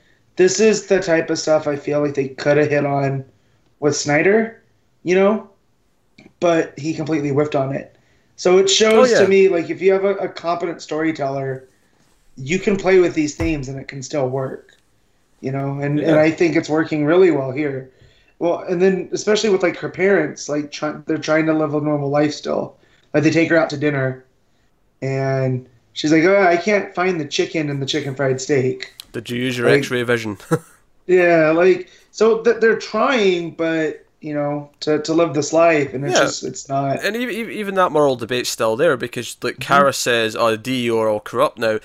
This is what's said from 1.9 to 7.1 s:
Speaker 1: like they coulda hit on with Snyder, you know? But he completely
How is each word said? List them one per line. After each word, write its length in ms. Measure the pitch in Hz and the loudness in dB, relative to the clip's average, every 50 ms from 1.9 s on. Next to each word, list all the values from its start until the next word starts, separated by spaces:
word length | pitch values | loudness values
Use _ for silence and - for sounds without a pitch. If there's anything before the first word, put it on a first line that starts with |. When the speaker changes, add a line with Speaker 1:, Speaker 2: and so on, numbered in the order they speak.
| 147 147 | -2 0
Speaker 1:
like 140 | 147 147 143 | 0 0 -2
they 160 | 143 127 135 | -2 -4 -4
coulda 360 | - - - 147 147 147 151 | -6 -4 0 2 4 4 4
hit 200 | 143 147 143 139 | 2 2 0 0
on 400 | 139 139 139 139 135 135 135 131 - _ _ _ _ _ _ _ _ _ _ | 0 0 0 0 -2 -2 -4 -6 -10 _ _ _ _ _ _ _ _ _ _
with 140 | 143 151 143 - | -2 0 0 0
Snyder, 640 | - 147 147 151 165 185 208 226 220 220 - - _ _ _ _ _ _ _ _ - | -2 0 0 0 2 2 0 0 0 -2 -6 -14 _ _ _ _ _ _ _ _ -4
you 120 | 156 180 | 0 2
know? 340 | 190 196 202 220 202 - - _ _ _ _ _ _ _ _ _ _ _ _ _ - - - _ _ | 2 4 2 2 0 -4 -10 _ _ _ _ _ _ _ _ _ _ _ _ _ -20 -20 -20 _ _
But 380 | 170 170 170 160 151 - - 135 | 0 2 2 2 0 -2 -8 -10
he 140 | 139 160 156 | -8 -8 -6
completely 360 | 160 151 143 | -6 -4 -4